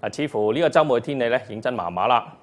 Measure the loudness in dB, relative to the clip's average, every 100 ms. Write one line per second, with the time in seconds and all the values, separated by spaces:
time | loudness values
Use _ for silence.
0 | -8 -6 -4 0 0 2 2 4 4 2
1 | 0 -2 0 0 -2 -6 -6 -4 -6 -2
2 | 2 2 0 -20